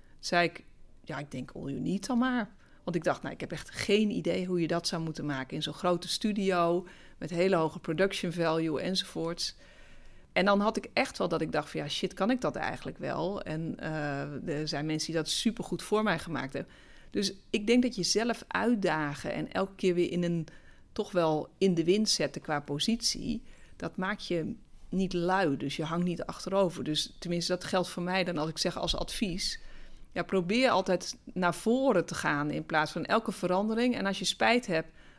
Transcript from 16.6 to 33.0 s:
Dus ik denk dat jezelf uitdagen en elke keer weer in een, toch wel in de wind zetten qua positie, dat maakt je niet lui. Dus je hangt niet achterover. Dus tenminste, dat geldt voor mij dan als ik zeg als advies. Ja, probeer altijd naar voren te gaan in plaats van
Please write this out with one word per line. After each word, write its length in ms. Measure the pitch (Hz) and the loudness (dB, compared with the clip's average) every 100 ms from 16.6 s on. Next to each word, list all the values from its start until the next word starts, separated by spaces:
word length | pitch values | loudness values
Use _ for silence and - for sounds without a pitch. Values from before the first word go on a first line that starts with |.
| - - - - - | -8 -12 -20 -20 -6
Dus 240 | - 196 - - | -2 -2 -4 -4
ik 180 | 220 208 | -2 4
denk 160 | 247 | 4
dat 120 | 247 240 | 4 2
jezelf 480 | 170 208 233 226 - | 0 2 0 -2 -4
uitdagen 840 | - 214 233 185 156 147 143 - | 0 2 2 2 0 0 -4 -6
en 180 | - - | -4 -4
elke 240 | - 190 196 | -2 -2 0
keer 180 | 185 | 2
weer 180 | 175 175 | 4 2
in 120 | 175 | 2
een, 240 | 170 170 156 - - - - | 0 0 -4 -10 -20 -20 -10
toch 200 | - 208 | -8 -2
wel 380 | 180 160 156 - - | 2 4 2 -2 2
in 160 | 190 | 4
de 100 | 165 | 6
wind 260 | 165 202 214 | 6 4 4
zetten 320 | - 147 - | 2 0 -2
qua 180 | - 147 | -2 -2
positie, 840 | 143 143 - 151 - - - 185 - - - - | -2 -2 2 2 0 0 -2 -4 -6 -16 -20 -10
dat 220 | 170 - | -8 -2
maakt 300 | 185 208 - | -2 -2 -2
je 260 | 175 160 - - - - | -2 -2 -6 -12 -20 -4
niet 240 | 185 190 | 0 0
lui. 440 | 180 170 190 175 139 | 2 2 4 2 2
Dus 180 | 139 139 | -2 -4
je 80 | |
hangt 220 | 156 165 180 | -2 0 0
niet 180 | 170 | -2
achterover. 600 | - - - 190 185 151 | -6 -8 -2 2 2 2
Dus 320 | - 151 - - | -2 -2 -2 -6
tenminste, 320 | 170 175 170 | -4 -2 0
dat 120 | 180 | -2
geldt 240 | - 190 175 | 0 0 0
voor 160 | - | -2
mij 200 | 175 185 | -2 0
dan 140 | 180 170 | 0 -2
als 120 | 156 | -2
ik 80 | 156 | -2
zeg 200 | 185 - | -2 -2
als 180 | 170 - | -2 -2
advies. 640 | - - 202 175 - - - - - - - | -4 -2 -2 -2 -4 -6 -10 -12 -14 -14 -8
Ja, 120 | - | -6
probeer 460 | 175 190 170 226 262 | 0 0 2 4 6
altijd 480 | 190 190 180 - - - | 4 4 0 -2 -10 -8
naar 220 | - 180 170 | 0 0 2
voren 500 | - 247 269 196 - | 2 4 4 4 2
te 100 | - | 0
gaan 360 | 151 147 147 | 0 0 0
in 140 | 147 156 | -2 0
plaats 260 | 160 151 | 0 2
van 140 | - | -2